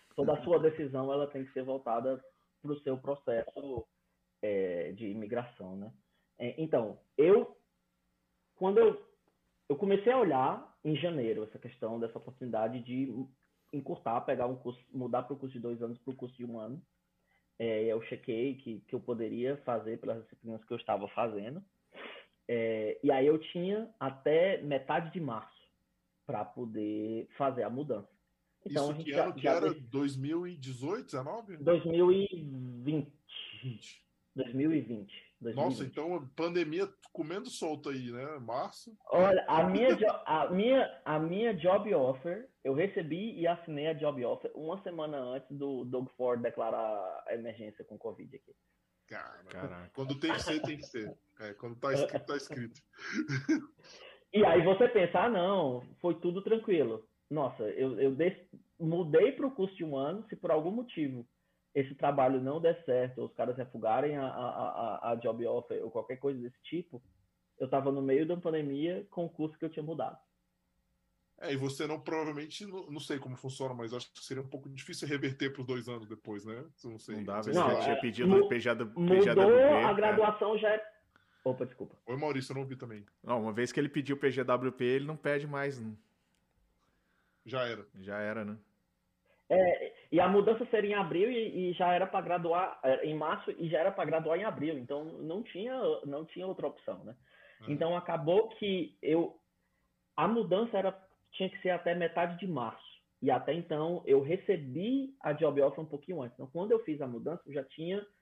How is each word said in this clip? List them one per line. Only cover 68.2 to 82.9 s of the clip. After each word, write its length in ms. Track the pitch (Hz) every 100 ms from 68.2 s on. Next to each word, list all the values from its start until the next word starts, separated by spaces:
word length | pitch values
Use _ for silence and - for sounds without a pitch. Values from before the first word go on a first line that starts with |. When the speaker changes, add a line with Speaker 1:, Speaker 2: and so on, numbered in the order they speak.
| 160
Speaker 1:
da 100 | 175
pandemia 720 | 175 160 143 139 165 185 202
com 160 | - 170
o 40 |
curso 280 | - 156 151
que 80 | 160
eu 40 |
tinha 140 | 160
mudado. 340 | 151 156 113 - _ _ _ _ _ _ _ _ _ _ _ -
Speaker 2:
É, 120 | 170
e 40 | 139
você 320 | 135 135 151
não, 120 | 156
provavelmente, 640 | 151 160 156 147 151 -
não, 280 | 208 185 151
não 80 | 147
sei 180 | - 143
como 180 | 127 127
funciona, 380 | 135 131 131
mas 180 | 123 113
acho 220 | 123 -
que 100 | -
seria 200 | - 131
um 40 | 135
pouco 220 | 139 139
difícil 380 | 135 - 170 147
reverter 440 | 143 139 135 139
pros 140 | 139 123
dois 240 | 127 113
anos 180 | 120 107
depois, 380 | 110 - 104 107
né? 180 | 113 160 _
Eu 80 | 123
não 80 | 110
sei. 180 | - 107
Speaker 3:
Não 60 |
dava, 140 | 101 104
Speaker 2:
Não 60 |
sei 100 | 110
Speaker 3:
ele 60 | 165
Speaker 2:
se 80 | 143
Speaker 3:
já 60 |
Speaker 1:
Não, 100 | 120
Speaker 3:
tinha 120 | 127 135
Speaker 1:
é, 60 |
Speaker 3:
pedido 280 | 120 113 180
Speaker 1:
mu-, 160 | 196 135
Speaker 3:
o 20 |
P 120 | 120
J, 260 | 120 117 113
Speaker 1:
mudou, 320 | 120 175 185
Speaker 3:
P 40 |
J 140 | 202 190
W 220 | 196 247
P, 60 |
Speaker 1:
a 260 | 269 277 226
Speaker 3:
é. 40 | 202
Speaker 1:
graduação 600 | 214 214 214 208 208 214
já 100 | 214
é, 240 | 214 - _ _ _ _ _
opa, 220 | 131 127 123
desculpa. 300 | - 101 - -
Speaker 2:
Oi, 100 | 131
Maurício, 360 | 151 135 131
eu 40 | 135
não 60 |
ouvi 140 | 135 127
também. 280 | 123